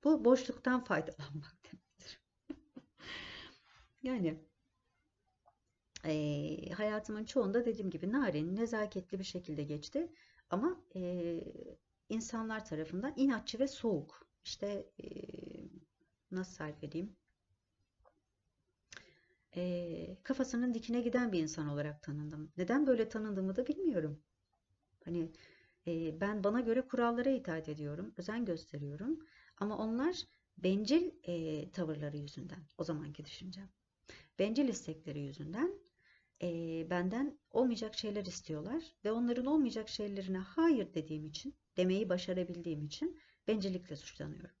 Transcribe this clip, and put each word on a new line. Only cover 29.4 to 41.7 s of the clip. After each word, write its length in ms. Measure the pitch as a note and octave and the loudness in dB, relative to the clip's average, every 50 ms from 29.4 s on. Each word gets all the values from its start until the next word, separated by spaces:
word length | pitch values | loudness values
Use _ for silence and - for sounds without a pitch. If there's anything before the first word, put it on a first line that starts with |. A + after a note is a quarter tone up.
| - - _ | -20 -20 _
Ama 220 | - G3+ G#3 G#3+ - | -4 -2 -2 0 0
onlar 460 | A3 A3 A3+ A#3 C4 E4 F4+ F4+ - - _ _ _ _ _ - | 0 0 2 2 2 2 2 0 -6 -10 _ _ _ _ _ 0
bencil, 520 | F3 F3+ F#3+ G3+ G#3+ G#3 C4+ E4 F4 F4+ - - _ | 2 4 4 4 4 6 6 6 6 4 -4 -6 _
e, 480 | - F3 E3+ E3 D#3+ D#3 D3+ - F3+ | -4 -2 -2 -2 -2 -2 -2 -4 -6
tavırları 460 | - - F3+ D#3 D#3 D3 D3 D3 C#3+ | -4 -2 -2 -2 -2 -2 -4 -4 -4
yüzünden, 480 | D3 D3 C#3+ - - - - - - D3+ - - - | -6 -8 -8 -8 -10 -10 -10 -10 -12 -16 -18 -8 -8
o 60 | E3+ | -4
zamanki 400 | D#3+ E3 D3+ D3 D3 D3 - D#3 | -2 -2 -4 -4 -6 -10 -10 -12
düşüncem. 440 | - - - F3+ F#3 F3+ F#3 G3 G3 _ _ _ _ _ _ _ - - - - _ _ - | -12 -12 -12 -12 -12 -12 -12 -14 -16 _ _ _ _ _ _ _ -20 -20 -20 -20 _ _ 0
Bencil 300 | F#3+ G#3 A3+ C#4 D4 B3+ | 0 2 4 4 4 4
istekleri 520 | G#3+ - - - D#3 D#3 - D#3+ D3 D3 | 2 0 -4 -8 -10 -8 -8 -8 -6 -4
yüzünden, 540 | C#3+ C#3 C#3 - D3+ D3+ E3 G#3+ C#4+ F4+ G4+ G4+ - _ _ _ _ _ - _ _ _ _ _ - | -6 -6 -6 -8 -8 -6 -2 0 0 0 0 -4 -12 _ _ _ _ _ -20 _ _ _ _ _ -4
e, 40 | F3+ E3+ E3 E3 E3 E3 E3 E3 E3 | -2 -2 -2 -2 -2 -2 -4 -2 0
benden 480 | F3+ F3 F3 F#3 G3+ A#3 C#4 D4 C#4 - _ _ | 0 2 2 2 2 2 0 0 -2 -6 _ _
olmayacak 440 | - G#3+ B3+ B3+ A#3 A3 A3+ G#3+ - | 2 4 4 4 4 0 -2 -6 -6
şeyler 320 | - - G#3+ G3+ G#3 G3 | -4 -4 -2 -2 -2 -4
istiyorlar 580 | F#3+ F3+ - - - D#3 D3+ D3+ F#3+ A#3+ E4 D#4+ - _ _ _ | -4 -6 -10 -6 -6 -4 -4 -4 -2 -4 -4 -4 -6 _ _ _
ve 80 | G#3 A3 | 0 2
onların 340 | A3+ B3 A#3+ A#3+ B3 B3 | 2 4 2 2 2 2
olmayacak 420 | C4 D4 D#4+ C#4+ A#3+ - A3 A3 - | 4 6 6 6 6 4 -2 -6 -6
şeylerine 500 | - - G#3+ G#3 G3+ G3 F#3+ F#3 F#3+ F#3 | -4 -4 -4 -2 -2 -4 -2 0 0 -2
hayır 560 | F#3 - - - E4 E4+ D#4+ A#3+ G3 - - | -2 -2 2 4 6 6 8 6 4 0 -2
dediğim 320 | E3 D3+ D#3 D#3 D#3 D3+ | -4 -4 -2 -4 -6 -6
için, 280 | D#3 D3+ - - C#4 - _ _ _ | -6 -10 -8 -10 -10 -12 _ _ _